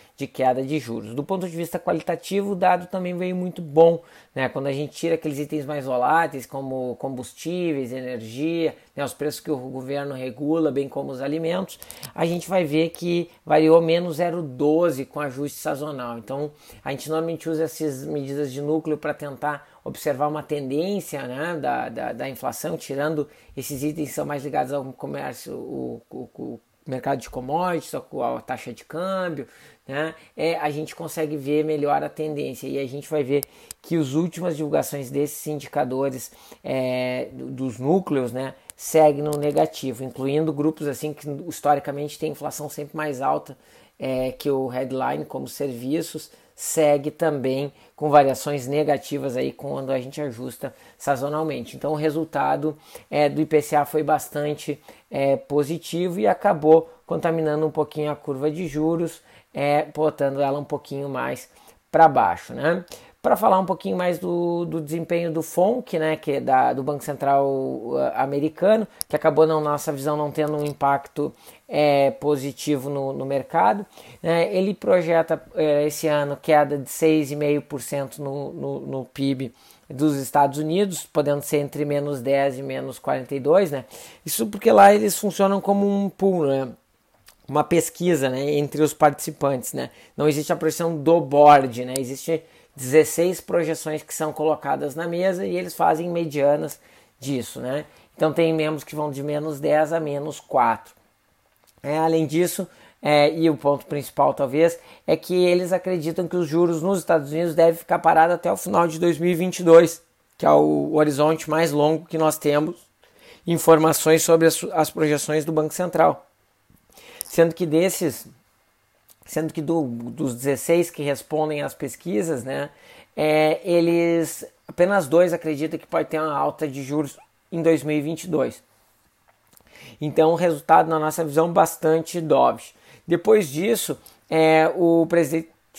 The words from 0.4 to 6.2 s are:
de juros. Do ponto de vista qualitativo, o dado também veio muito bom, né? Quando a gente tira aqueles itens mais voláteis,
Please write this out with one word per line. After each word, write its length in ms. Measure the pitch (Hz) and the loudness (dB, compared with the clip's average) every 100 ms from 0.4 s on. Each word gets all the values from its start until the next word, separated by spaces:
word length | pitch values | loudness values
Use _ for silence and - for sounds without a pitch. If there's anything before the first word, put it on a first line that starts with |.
| 131 127 | 0 0
de 160 | 135 151 | -2 -6
juros. 380 | 117 113 104 123 | -6 -10 -8 -10
Do 80 | |
ponto 260 | - 190 180 | -6 -6 -6
de 80 | 165 | -8
vista 220 | 165 170 | -8 -6
qualitativo, 720 | - 165 - 165 - 196 202 | -4 -4 -4 -6 -4 -4 -2
o 40 | 185 | 0
dado 300 | 185 180 175 | 2 2 -2
também 320 | 190 180 175 | -8 -6 -6
veio 180 | 180 180 | -6 -4
muito 260 | 180 180 | -6 -8
bom, 420 | 160 151 165 165 - - _ | 0 6 6 6 -4 -20 _
né? 140 | 135 131 | -6 -4
Quando 200 | 139 139 | -4 -4
a 40 | |
gente 220 | 139 147 | -4 -8
tira 220 | - 165 160 | -6 -2 -2
aqueles 240 | 160 139 | -2 -6
itens 260 | 147 156 139 | -6 -6 -6
mais 200 | 147 135 | -6 -4
voláteis, 600 | 123 127 160 | 0 2 2